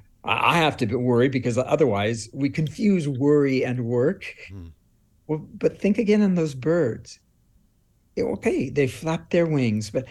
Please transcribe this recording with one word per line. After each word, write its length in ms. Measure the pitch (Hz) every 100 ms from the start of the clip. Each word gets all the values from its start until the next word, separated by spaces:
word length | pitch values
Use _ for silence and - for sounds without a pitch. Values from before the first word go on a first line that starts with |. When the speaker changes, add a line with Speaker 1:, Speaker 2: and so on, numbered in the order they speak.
| - _
Speaker 1:
I, 300 | - 113 123
I 20 | 165
have 180 | 151 -
to 80 | 120
be 80 | 123
worried 360 | 123 120 135
because 260 | 123 123 117
otherwise 680 | 127 151 139 101 104 117 -
we 160 | 135 139
confuse 580 | 160 151 - 208 185 143
worry 560 | 123 143 147 139 131
and 200 | 127 123
work." 400 | 117 120 139 196 - - -
Speaker 2:
Hmm. 180 | 95 85 - _ _ _ _ -
Speaker 1:
Well, 200 | 156 -
but 240 | 196 254 -
think 200 | 196 208
again 240 | 208 208
on 120 | 202
those 200 | 175 156
birds. 680 | 135 143 175 127 104 - - _ _ _ _ _ _ _ _ _ -
Yeah, 80 |
okay, 460 | - 101 226 349 135
they 160 | 143 131
flap 420 | - 160 165 -
their 160 | 175 165
wings, 440 | 147 120 107 101
but 160 | 131 -